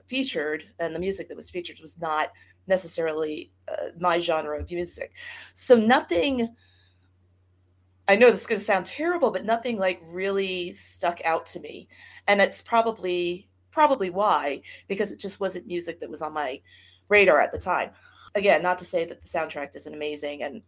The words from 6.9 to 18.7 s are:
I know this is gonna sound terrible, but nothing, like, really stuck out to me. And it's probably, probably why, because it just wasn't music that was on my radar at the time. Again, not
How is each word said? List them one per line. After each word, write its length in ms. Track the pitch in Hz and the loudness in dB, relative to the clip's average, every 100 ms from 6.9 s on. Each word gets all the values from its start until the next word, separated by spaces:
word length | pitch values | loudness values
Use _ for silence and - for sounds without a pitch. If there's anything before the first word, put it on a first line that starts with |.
| _ _ _ _ _ _ _ _ _ _ _ - | _ _ _ _ _ _ _ _ _ _ _ 2
I 80 | 202 | 8
know 140 | 247 | 8
this 80 | 220 | 6
is 60 | - | 2
gonna 100 | 214 | 0
sound 260 | 202 190 180 | 2 0 0
terrible, 440 | - 330 349 240 | -2 -2 2 0
but 140 | - | 0
nothing, 340 | 208 226 247 220 | -2 -2 -2 -2
like, 220 | 190 180 | 0 -2
really 680 | 165 175 196 196 190 185 175 | -6 -6 -2 -2 -2 -4 -6
stuck 480 | 196 - - 175 170 | -4 -4 -2 -2 -2
out 220 | 165 165 - | -2 -2 -4
to 140 | 175 | -10
me. 260 | 147 87 - - - - - | -12 -16 -18 -20 -20 -6 2
And 140 | 202 | 4
it's 200 | 196 - | 4 2
probably, 840 | - 233 233 220 185 180 175 180 - _ _ | 2 2 2 0 -2 -2 -2 -4 -10 _ _
probably 400 | - - 269 190 | 4 4 4 0
why, 520 | 175 208 156 143 139 - - - | 0 2 2 0 -6 -10 -16 -6
because 240 | 196 202 | -2 -2
it 80 | - | -2
just 180 | 196 - | -6 -4
wasn't 300 | 196 180 175 | -4 -4 -6
music 320 | 175 170 165 | -4 -4 -6
that 100 | 156 | -10
was 120 | 156 | -6
on 100 | 156 | -6
my 280 | 156 143 131 _ - _ _ - | -4 -4 -6 _ -20 _ _ 2
radar 320 | 208 185 151 | 6 8 6
at 120 | - | 4
the 60 | 156 | 0
time. 340 | 185 160 95 - - _ - | -2 -2 -4 -8 -20 _ -6
Again, 280 | 202 196 156 | 0 4 4
not 160 | 180 | 4